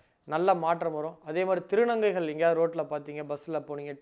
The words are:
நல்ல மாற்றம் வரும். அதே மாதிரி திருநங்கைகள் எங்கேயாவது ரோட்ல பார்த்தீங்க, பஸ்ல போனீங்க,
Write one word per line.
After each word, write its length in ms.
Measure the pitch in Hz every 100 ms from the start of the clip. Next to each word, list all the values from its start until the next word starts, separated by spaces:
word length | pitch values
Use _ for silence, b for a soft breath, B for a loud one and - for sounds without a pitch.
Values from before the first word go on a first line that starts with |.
| _ _
நல்ல 300 | - 156 185
மாற்றம் 400 | 180 160 170 165
வரும். 240 | 151 156 165 151
அதே 200 | 160 185
மாதிரி 200 | 180 175
திருநங்கைகள் 640 | 202 240 226 208 185 160
எங்கேயாவது 320 | 151 170 160
ரோட்ல 260 | 165 165 147
பார்த்தீங்க, 480 | 147 143 147 147
பஸ்ல 260 | 147 - 156
போனீங்க, 340 | 139 143 143 143